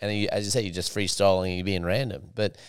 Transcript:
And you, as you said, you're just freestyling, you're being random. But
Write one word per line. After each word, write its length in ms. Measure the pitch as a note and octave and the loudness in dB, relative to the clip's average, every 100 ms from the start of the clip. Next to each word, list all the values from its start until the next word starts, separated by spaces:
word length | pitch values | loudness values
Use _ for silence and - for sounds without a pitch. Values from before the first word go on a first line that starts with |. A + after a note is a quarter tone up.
And 140 | G2+ G#2 | -4 0
you, 120 | G2+ | 0
as 140 | G2+ G#2 | 0 0
you 60 | |
said, 120 | B2 G2+ | 0 -2
you're 80 | |
just 200 | F2 - | -2 -4
freestyling, 640 | G#2 F#2+ - G2 F#2 F#2 F2+ | -2 -2 4 6 6 2 -2
you're 80 | F#2 | -2
being 180 | F#2 | -2
random. 460 | E2+ G#2+ B2+ - - - | 0 -2 -2 -6 -10 -4
But 220 | G#2 - | -4 -4